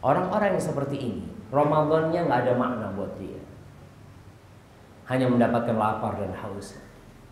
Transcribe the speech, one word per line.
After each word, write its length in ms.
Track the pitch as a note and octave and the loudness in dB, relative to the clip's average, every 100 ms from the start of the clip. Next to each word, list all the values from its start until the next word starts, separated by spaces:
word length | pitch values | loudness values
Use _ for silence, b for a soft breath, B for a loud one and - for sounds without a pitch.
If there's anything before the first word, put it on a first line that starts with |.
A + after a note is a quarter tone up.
Orang-orang 560 | B2+ D#3+ F#3 G#3 G3+ F3 | 4 2 2 2 2 0
yang 40 | |
seperti 360 | D#3 C#3+ C#3 C#3+ | -2 -2 -4 -4
ini, 260 | A#2+ G2 - - - | -4 -6 -10 -12 -2
Ramadannya 800 | C3+ D3+ D#3 D3 D#3+ E3 E3+ D#3+ | 2 4 4 4 4 4 2 2
nggak 120 | B2 | 2
ada 100 | B2+ B2 | 2 2
makna 280 | B2 A#2+ G#2 | 0 -2 -4
buat 240 | G2 F#2+ - | -4 -6 -8
dia. 240 | F#2+ F#2+ - - - - - - - - - - - - - - - - - | -10 -12 -14 -18 -20 -20 -20 -20 -20 -20 -20 -20 -20 -20 -20 -20 -20 -20 -2
Hanya 240 | C3 B2+ | 0 2
mendapatkan 420 | A#2+ A2+ A#2 A#2 A2 | 4 4 2 0 2
lapar 400 | G#2+ G#2+ A2 G2 | 2 0 -4 -4
dan 160 | F#2+ F#2+ | -6 -6
haus. 320 | G#2+ G2 - - - - - - - | -10 -10 -12 -16 -20 -20 -20 -20 -20